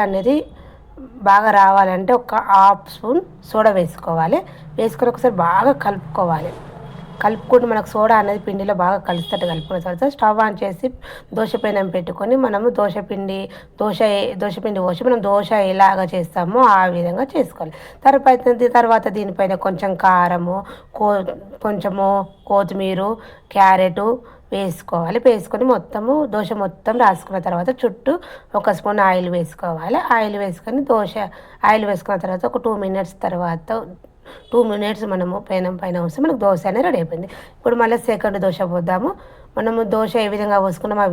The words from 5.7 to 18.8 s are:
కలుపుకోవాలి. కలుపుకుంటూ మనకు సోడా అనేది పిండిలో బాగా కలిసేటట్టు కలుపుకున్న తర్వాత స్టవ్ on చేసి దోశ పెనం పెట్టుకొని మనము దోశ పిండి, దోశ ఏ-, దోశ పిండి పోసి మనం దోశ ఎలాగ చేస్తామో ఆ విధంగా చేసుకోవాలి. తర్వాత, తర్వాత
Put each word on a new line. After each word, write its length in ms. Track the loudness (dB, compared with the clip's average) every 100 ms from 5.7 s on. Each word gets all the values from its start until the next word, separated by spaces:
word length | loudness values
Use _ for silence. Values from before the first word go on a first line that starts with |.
| 2 -2
కలుపుకోవాలి. 680 | -6 -6 -4 -2 -2 -6 -12 -16 -18 -18 -18 -18 -2
కలుపుకుంటూ 420 | -2 -2 4 4 4
మనకు 180 | -2 -2
సోడా 220 | 0 4 4
అనేది 180 | 2 -2 -4
పిండిలో 280 | -6 -2 0
బాగా 120 | 0 0 -2
కలిసేటట్టు 400 | -6 -4 -6 -4
కలుపుకున్న 300 | -6 -6 -8 -6
తర్వాత 200 | -2 -2
స్టవ్ 260 | 0 0 2 0
on 80 | 0
చేసి 260 | -6 -4 -6 -6 -18 -18 -10 -4
దోశ 140 | -4 -2
పెనం 240 | -2 -2 -2 -4
పెట్టుకొని 400 | -6 -6 0 0 2
మనము 220 | 0 0 0
దోశ 180 | -2 -2 -8
పిండి, 280 | -8 -6 -6 -8 -14 -18 -4
దోశ 180 | -4 0 2 2
ఏ-, 160 | -2 -4
దోశ 140 | -6 -4
పిండి 160 | -6 -2 -2
పోసి 200 | 0 0
మనం 120 | 0 2
దోశ 240 | 0 2 0 0
ఎలాగ 340 | 4 4 4 -2
చేస్తామో 460 | -2 -4 -4 0 4 6 6
ఆ 20 | 4 0
విధంగా 300 | -4 -4 -4 -2
చేసుకోవాలి. 380 | -4 -4 -14 -14 -20 0 4
తర్వాత, 500 | 4 4 4 4 2 2
తర్వాత 280 | 4